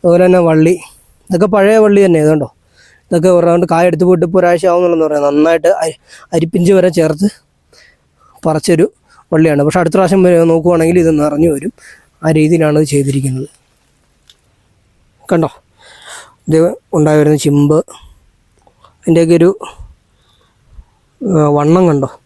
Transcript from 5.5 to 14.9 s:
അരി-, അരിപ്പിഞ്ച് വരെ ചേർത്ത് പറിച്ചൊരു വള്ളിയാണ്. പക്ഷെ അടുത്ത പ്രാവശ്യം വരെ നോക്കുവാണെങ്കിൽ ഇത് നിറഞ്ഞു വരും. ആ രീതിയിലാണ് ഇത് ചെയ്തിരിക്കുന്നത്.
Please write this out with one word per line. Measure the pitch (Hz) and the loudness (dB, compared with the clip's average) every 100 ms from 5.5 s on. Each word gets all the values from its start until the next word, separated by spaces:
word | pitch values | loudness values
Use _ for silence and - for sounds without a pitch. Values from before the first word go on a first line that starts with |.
| 165 160 190 | 0 0 -2
അരി-, | 160 147 _ - - 170 | -4 -8 _ -20 -8 -4
അരിപ്പിഞ്ച് | 165 180 175 196 | -4 -2 0 2
വരെ | 185 175 | 2 0
ചേർത്ത് | 156 156 202 - _ _ _ _ _ _ _ _ _ _ 165 | -4 -2 -6 -6 _ _ _ _ _ _ _ _ _ _ -6
പറിച്ചൊരു | 156 - 165 185 _ _ _ _ | -4 -2 0 0 _ _ _ _
വള്ളിയാണ്. | 160 160 143 143 | 0 0 2 0
പക്ഷെ | 180 | 0
അടുത്ത | 160 185 | 0 0
പ്രാവശ്യം | 180 190 | 0 2
വരെ | 180 170 170 | 2 2 2
നോക്കുവാണെങ്കിൽ | 165 160 170 160 180 | 0 0 0 0 0
ഇത് | 165 156 | 0 0
നിറഞ്ഞു | 147 147 165 | -2 0 -2
വരും. | 139 165 - - - _ _ | -2 -8 -14 -20 -20 _ _
ആ | 160 156 | -2 0
രീതിയിലാണ് | 156 165 156 151 | 0 0 0 0
ഇത് | 151 | 0
ചെയ്തിരിക്കുന്നത്. | 143 139 135 135 127 135 _ _ _ _ _ _ _ _ _ _ _ _ _ _ | -2 -2 -4 -4 -8 -10 _ _ _ _ _ _ _ _ _ _ _ _ _ _